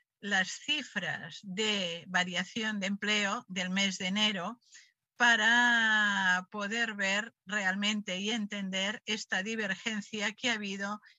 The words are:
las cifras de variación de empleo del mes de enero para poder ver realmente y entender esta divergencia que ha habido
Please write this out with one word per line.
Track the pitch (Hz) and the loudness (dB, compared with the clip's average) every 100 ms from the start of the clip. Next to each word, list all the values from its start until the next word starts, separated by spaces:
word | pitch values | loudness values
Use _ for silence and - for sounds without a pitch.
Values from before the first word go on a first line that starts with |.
| _ _ | _ _
las | 202 190 185 | -2 0 0
cifras | - - 302 247 202 165 - - - | -4 -4 -4 -4 -6 -4 -6 -8 -12
de | 202 185 214 202 175 170 185 | -8 -2 0 0 -2 -6 -2
variación | 180 180 175 180 233 220 208 | -2 0 -2 -4 -4 -2 -2
de | 190 | -2
empleo | 202 208 214 196 220 - | -2 0 2 0 -2 -6
del | 185 185 | -4 -2
mes | 190 196 190 | 0 0 0
de | 185 | -2
enero | 208 214 196 180 247 _ - - _ _ - | 2 2 0 -6 -8 _ -20 -20 _ _ 2
para | 240 226 220 240 240 233 220 214 208 196 185 180 185 | 4 6 6 6 6 4 4 4 4 2 2 2 0
poder | 208 202 233 226 | -6 -4 -2 -2
ver | 202 196 202 233 - | 0 0 0 -2 -10
realmente | 185 208 190 196 208 214 202 185 | -6 -2 0 2 0 0 -2 -4
y | 202 | -2
entender | 233 202 202 190 190 196 - | -2 -2 -4 -4 0 -2 -2
esta | - 214 - 196 | -4 -6 -2 -2
divergencia | 208 226 202 190 233 214 - 214 208 | -2 -2 -2 -4 -4 -4 -6 -4 -4
que | 208 254 | -2 -2
ha | |
habido | 214 202 196 202 208 - | -2 -4 -4 -6 -6 -12